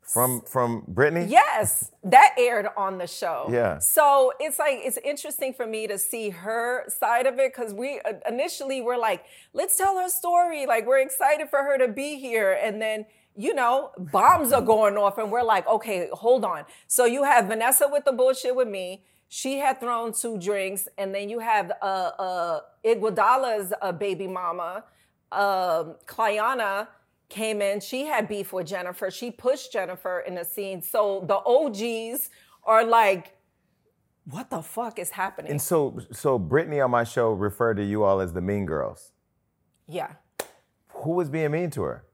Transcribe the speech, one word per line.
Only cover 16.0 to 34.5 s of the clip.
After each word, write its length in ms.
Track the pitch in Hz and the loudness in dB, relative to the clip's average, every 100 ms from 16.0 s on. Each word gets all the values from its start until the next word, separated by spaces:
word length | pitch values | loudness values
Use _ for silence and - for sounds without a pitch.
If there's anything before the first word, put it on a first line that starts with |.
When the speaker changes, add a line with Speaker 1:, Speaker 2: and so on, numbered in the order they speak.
| 170 | -4
Speaker 2:
hold 320 | - 226 254 | -2 4 4
on." 220 | 208 160 147 - _ | 2 -4 -10 -20 _
So 160 | - | 2
you 180 | 247 254 | 4 4
have 240 | 277 247 196 | 6 6 4
Vanessa 400 | 220 233 262 285 | 0 2 4 4
with 160 | 285 | 2
the 80 | 277 | 0
bullshit 440 | 254 254 262 254 254 | 2 2 2 -2 0
with 120 | 240 | -2
me. 360 | 196 180 190 _ _ _ | -2 -8 -12 _ _ _
She 300 | - 262 277 | -8 -4 0
had 200 | 285 269 | 0 0
thrown 340 | 240 240 233 | -4 -4 -4
two 240 | - 233 220 | -6 -6 -6
drinks. 520 | 175 202 190 196 - - | -4 -2 -2 -6 -10 -8
And 160 | 196 | -6
then 140 | 196 202 | -6 -6
you 100 | 226 | -6
have, 320 | 226 214 180 - | 0 0 0 -4
uh, 300 | 196 190 180 - 185 | -2 -2 -4 -4 -4
uh, 340 | 180 170 160 - _ | -4 -2 -4 -8 _
Iguodala's, 880 | - 226 220 202 208 262 262 214 185 208 | 0 2 0 2 4 4 2 -2 -4 -6
uh, 120 | 196 | -4
baby 340 | 170 202 180 190 | -4 -4 -4 -6
mama, 580 | 185 180 175 170 190 - _ _ _ _ | -6 -6 -6 -8 -10 -16 _ _ _ _
um, 640 | - 202 190 180 165 160 160 - | -2 0 2 0 0 -2 -12 -16
Clayana, 840 | - 220 214 220 262 214 196 220 _ _ _ _ | -2 0 2 0 0 -2 -4 -6 _ _ _ _
came 340 | 196 220 214 | -6 -4 -2
in. 180 | 202 208 | -2 -2
She 240 | 196 254 | -6 -8
had 240 | 302 254 214 | -2 -4 -2
beef 240 | 208 190 | -6 -6
with 140 | 185 160 | -8 -6
Jennifer. 440 | 190 180 180 190 | -8 -8 -6 -8
She 200 | 185 240 | -6 -12
pushed 420 | - 254 277 - | -4 -2 -2 -4
Jennifer 480 | 220 180 180 185 180 | -6 -6 -8 -6 -6
in 140 | - | -6
the 100 | 180 | -8
scene. 380 | 170 - 196 185 | -8 -8 -8 -8
So 420 | - 226 208 196 175 | -4 0 0 0 0
the 140 | 196 - | 0 4
O 240 | 254 302 | 4 4
Gs 580 | 202 233 226 226 269 - - _ _ | -2 -4 -4 -6 -8 -10 -12 _ _
are 200 | - 220 | 4 4
like, 540 | 226 233 208 190 - _ _ _ _ _ _ _ _ _ - | 6 6 6 2 -4 _ _ _ _ _ _ _ _ _ -16
"What 240 | 147 262 | -14 -10